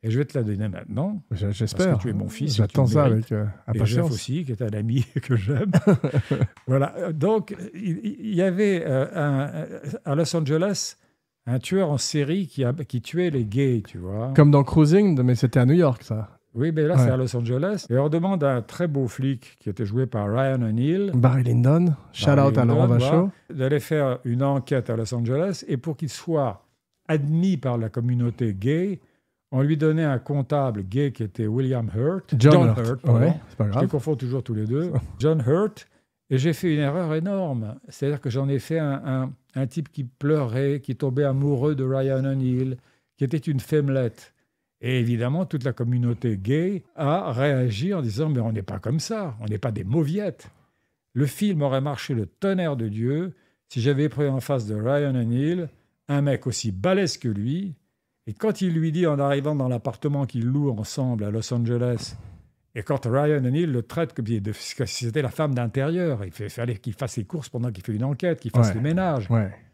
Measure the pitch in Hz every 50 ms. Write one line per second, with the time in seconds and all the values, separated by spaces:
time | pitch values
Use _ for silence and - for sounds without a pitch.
0 | - 110 110 127 147 139 - 143 117 104 104 95 107 107 95 - - - 98 110
1 | 147 196 214 196 143 _ - 90 110 104 101 - 113 107 - - 185 190 160 113
2 | - 123 104 101 101 95 - - 139 147 127 101 110 98 - - 135 123 110 151
3 | 147 135 110 110 110 - 117 107 104 104 95 - _ - 113 113 107 104 113 -
4 | 170 165 127 98 - - 127 165 180 135 120 98 123 110 104 107 107 113 120 135
5 | 120 - - 147 - - 127 117 92 98 147 - 196 208 175 175 - - 185 127
6 | - 143 - 143 - - - - - - - - _ - 127 135 139 156 - -
7 | 185 180 160 156 139 196 220 220 - - 208 175 180 202 - - 214 196 160 -
8 | - 208 - - - 220 208 170 185 196 175 180 214 202 196 175 165 165 131 131
9 | 135 - - 175 147 147 139 135 139 143 - 156 156 156 - - - 143 120 226
10 | _ 170 139 151 170 - - 170 156 131 151 160 170 208 196 - - - - _
11 | _ _ _ _ _ _ _ _ _ - 120 127 - - 185 196 190 160 147 127
12 | - - - 151 143 135 160 196 196 147 - - 131 120 127 175 135 - - 123
13 | 113 - - 165 180 180 151 135 117 104 98 127 139 135 123 113 98 - - -
14 | 87 90 98 104 113 131 135 139 151 147 143 139 135 - - 160 156 147 160 196
15 | 208 202 165 135 123 127 127 117 - 123 - 135 123 127 147 175 170 147 123 -
16 | - - 113 107 107 - - _ _ _ _ 117 135 165 165 156 151 151 180 139
17 | 127 120 127 131 131 120 - 123 117 113 123 127 151 190 214 190 - - 117 127
18 | 139 151 151 170 170 190 196 180 147 139 135 123 107 - - - 175 170 147 139
19 | 135 117 - - 131 135 139 120 - - - _ _ 104 95 - 120 98 104 123
20 | 131 127 - 110 104 101 107 123 135 135 135 131 120 110 107 113 123 147 165 190
21 | 202 196 165 123 120 127 127 135 123 120 120 120 120 131 147 165 180 180 151 -
22 | - - - - - - 143 139 139 139 123 - - - 139 147 131 120 120 117
23 | 123 135 151 165 180 196 - _ _ _ - 147 131 135 147 147 147 - 156 151
24 | 143 131 123 127 - 127 117 123 135 139 139 135 127 - 143 131 120 - 117 110
25 | 113 101 123 120 117 113 127 143 170 202 185 - - - 165 127 - 165 151 -
26 | 165 139 - - - - 165 151 139 120 95 - _ _ _ _ _ _ _ _
27 | _ - 156 156 143 143 156 165 175 196 185 139 - 135 120 120 113 107 - -
28 | 117 123 123 120 120 117 110 - 123 113 101 95 98 127 147 160 180 202 196 -
29 | _ _ _ _ _ _ _ _ _ _ - 131 135 147 160 151 151 156 156 160
30 | 160 151 135 123 - - 147 139 135 - 151 147 139 131 110 104 95 92 95 131
31 | 147 143 117 - 117 104 - - 113 107 110 123 135 127 131 123 117 101 85 107
32 | 123 147 180 190 - - - 123 110 143 151 - 131 117 110 117 117 113 127 123
33 | - 151 120 117 127 165 170 156 - - - - 110 101 98 127 - - - 147
34 | 113 151 156 120 127 123 127 135 117 - 117 107 107 107 120 143 165 180 - 123
35 | - - - - 117 151 160 160 123 120 143 175 208 214 214 - - _ _ _
36 | _ _ _ _ _ _ 139 131 131 170 160 - - 180 156 147 151 135 143 175
37 | 180 160 156 160 160 196 202 196 185 160 135 120 110 107 110 - _ - - -
38 | - 139 147 139 - 139 110 135 139 139 139 135 - - 160 165 156 143 139 -
39 | - 165 - 131 131 131 135 _ _ _ _ 135 135 127 - 170 156 - _ -
40 | 135 120 _ _ - 143 156 151 139 120 110 127 139 139 143 143 - - 127 -
41 | - 139 127 139 147 139 131 135 143 143 143 123 127 151 151 135 131 131 135 135
42 | 135 135 135 131 131 135 135 135 131 127 127 127 131 131 131 123 _ _ _ _
43 | _ _ _ _ 143 131 143 156 127 - 151 131 - - 156 156 143 139 135 135
44 | 127 113 - - - - _ _ _ _ _ _ _ _ _ _ - 120 127 127
45 | 117 117 120 113 117 123 143 170 185 139 - 151 117 135 120 - 120 117 123 123
46 | 120 120 120 - - 120 110 95 95 104 135 156 165 185 202 180 - _ _ -
47 | 151 139 151 185 196 170 120 113 135 147 139 131 127 123 104 98 127 185 202 180
48 | 139 113 101 107 156 156 151 123 113 117 110 107 95 - 90 92 - 110 131 160
49 | - - 226 220 202 160 117 107 110 104 107 104 - 123 110 101 - 92 117 165
50 | 160 139 160 202 208 190 147 _ - - _ _ _ _ _ _ _ _ _ _
51 | _ _ _ 123 143 139 - - 202 208 196 151 143 139 127 135 135 147 139 -
52 | - - 143 117 104 87 _ _ - 196 190 185 180 160 143 127 113 110 101 110
53 | 113 123 139 156 175 190 - _ _ _ _ _ _ _ - 131 110 135 143 135
54 | 147 151 117 127 147 143 135 131 123 - 143 131 110 104 107 107 107 120 139 147
55 | 147 143 131 127 117 110 117 123 139 151 175 185 170 147 _ _ _ _ _ _
56 | _ - 143 143 143 143 131 - - 135 117 - - 117 95 92 98 180 190 196
57 | 196 156 - - - 123 107 98 104 120 143 175 196 196 147 _ _ _ _ _
58 | _ _ _ _ _ - 104 _ - 214 208 - 190 185 170 165 160 165 151 170
59 | 180 165 147 139 143 139 143 139 135 147 151 143 131 127 123 117 - 135 113 -
60 | - 151 143 143 139 120 - 127 113 120 131 143 147 139 120 104 110 - - -
61 | 135 127 123 110 104 101 104 113 110 - 123 120 117 113 120 120 123 123 123 110
62 | - - - - - - - - - _ _ _ _ _ _ 120 104 - 147 131
63 | - 120 113 135 147 151 151 143 131 123 127 151 175 165 135 120 113 _ - 165
64 | 170 - - - 120 104 117 107 98 107 104 - - - - - 131 101 - -
65 | 120 117 110 151 143 123 - - 156 147 135 123 120 113 - 135 135 147 165 180
66 | 180 165 139 110 104 90 82 - 107 80 - - 117 120 120 95 _ 123 101 -
67 | 143 123 - - 104 - - 165 135 - - 123 120 123 107 92 - - 107 107
68 | 123 135 143 - - 180 165 156 - 117 - 127 120 107 92 110 120 147 165 180
69 | 190 180 151 131 104 87 117 113 104 95 - - _ _